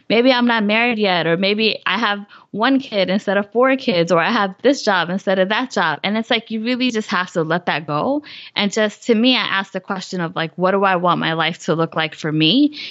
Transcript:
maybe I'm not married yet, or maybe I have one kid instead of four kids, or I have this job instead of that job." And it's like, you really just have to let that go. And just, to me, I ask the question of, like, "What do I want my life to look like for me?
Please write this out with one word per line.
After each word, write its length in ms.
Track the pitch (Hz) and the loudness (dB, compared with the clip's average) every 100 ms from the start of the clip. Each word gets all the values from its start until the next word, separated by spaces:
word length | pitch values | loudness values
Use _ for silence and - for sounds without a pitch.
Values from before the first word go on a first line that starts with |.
| - | -2
maybe 220 | 220 254 | 2 4
I'm 160 | 247 240 | 4 2
not 160 | 226 | 2
married 360 | 208 214 240 220 | 2 2 0 0
yet, 280 | 202 175 160 | 0 2 0
or 80 | 170 | 0
maybe 460 | 190 208 220 - - | 0 0 0 0 -2
I 120 | 196 | 0
have 220 | 220 202 202 - - | 0 -2 -8 -20 -12
one 280 | 196 247 269 | -2 2 2
kid 300 | - 208 180 | 0 -2 0
instead 280 | 202 - 196 | 0 0 -2
of 120 | 202 | 0
four 240 | 226 262 262 | 0 2 2
kids, 340 | 247 175 170 | 0 0 2
or 80 | 170 | 2
I 100 | 170 | 2
have 240 | 226 196 190 | 0 -2 0
this 220 | 247 277 | 0 2
job 260 | - 185 165 | 2 0 0
instead 280 | 190 - 190 | -2 -2 0
of 100 | 185 | 2
that 220 | 220 254 | 0 -2
job." 280 | 208 165 147 | -2 0 0
And 140 | 190 220 | -2 -4
it's 120 | 226 | -2
like, 200 | 233 226 | -4 -2
you 140 | 226 | -6
really 280 | 226 247 247 | -4 -2 0
just 180 | 226 - | -2 -2
have 220 | 180 180 | -4 -2
to 100 | 175 | -4
let 220 | 156 170 185 | -2 -2 -2
that 220 | 170 165 | -4 -2
go. 360 | 147 208 294 - - - - | -2 -2 -2 -6 -20 -10 -4
And 160 | 202 | -2
just, 320 | 220 214 - - | 0 -2 -4 0
to 80 | 220 | 2
me, 200 | 247 240 | 4 2
I 60 | |
ask 320 | 196 196 196 | 0 -4 -4
the 60 | 190 | -10
question 400 | - 190 - 180 | -8 -8 -6 -6
of, 120 | 165 | -4
like, 180 | 160 160 - | -4 -6 -2
"What 140 | 185 | 0
do 140 | 196 190 | 2 2
I 100 | 180 | 2
want 240 | 175 156 | 0 0
my 140 | 160 | 0
life 260 | 165 160 165 - | 0 -2 -2 -2
to 100 | 160 | 0
look 180 | 165 165 | 0 -2
like 200 | 156 - | -4 -4
for 160 | 156 | -4
me? 460 | 156 156 247 294 - - | 2 2 4 2 0 -8